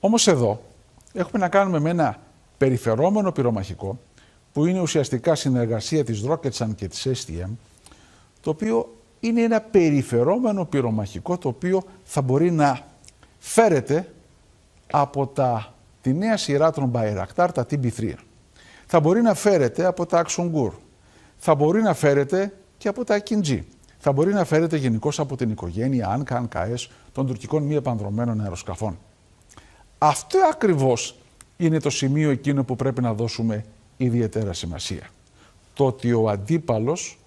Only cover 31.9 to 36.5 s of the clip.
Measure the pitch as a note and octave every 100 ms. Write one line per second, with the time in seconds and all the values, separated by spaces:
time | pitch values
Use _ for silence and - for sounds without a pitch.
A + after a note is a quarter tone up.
31.9 | C3 C#3 C#3+ D3+ C3+ C#3+ C#3 C3 C3 B2+
32.9 | B2 B2 G#2+ A#2 - A2+ G#2+ A2 - _
33.9 | _ B2+ A#2+ A2 - G#2 F2 E2+ E2 -
34.9 | F2+ - _ _ _ - _ _ - C#3
35.9 | A#2 A#2+ A#2 A2 G#2 G#2